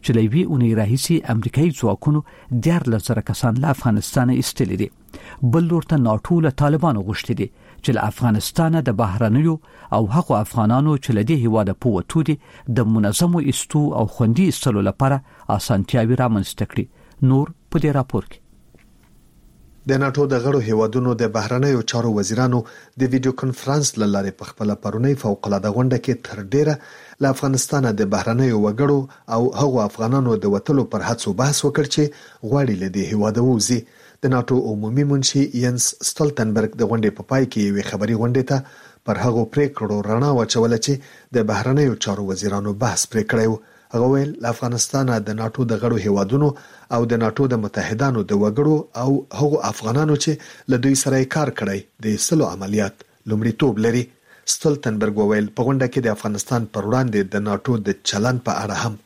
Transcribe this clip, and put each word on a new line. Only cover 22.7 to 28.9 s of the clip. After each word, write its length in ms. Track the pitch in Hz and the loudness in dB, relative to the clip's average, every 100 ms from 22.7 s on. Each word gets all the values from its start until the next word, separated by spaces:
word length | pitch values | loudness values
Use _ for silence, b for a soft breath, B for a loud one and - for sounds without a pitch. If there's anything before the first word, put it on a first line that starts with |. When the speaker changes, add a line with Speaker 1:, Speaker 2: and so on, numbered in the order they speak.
| B B - | B B -2
Speaker 2:
د 20 | 131 | 0
ویډیو 200 | 131 127 131 | 2 0 -2
کنفرانس 480 | 131 127 131 143 143 - | -4 -4 -2 -2 -2 -2
له 60 | 104 | 0
لارې 240 | 101 98 - | 0 -2 -8
په 60 | - | -16
خپله 260 | - 107 104 | -6 -4 -2
پرونۍ 320 | 107 107 135 139 | -4 -2 0 0
فوق‌العاده 480 | 110 101 - 98 104 104 | 0 -2 -2 -2 0 0
غونډه 220 | 127 123 | 0 0
کې 100 | - 120 - | -2 -4 -4
تر 160 | 107 98 | -12 -2
ډیره 220 | 135 151 147 B B B B | 0 2 0 B B B B
له 60 | 135 131 | -2 0
افغانستانه 580 | 139 135 - 147 127 104 | 0 -2 0 0 0 0
د 100 | 101 | 0
بهرنیو 480 | 101 101 117 131 110 104 | -2 -2 0 2 2 0
وګړو 340 | 107 143 | 2 2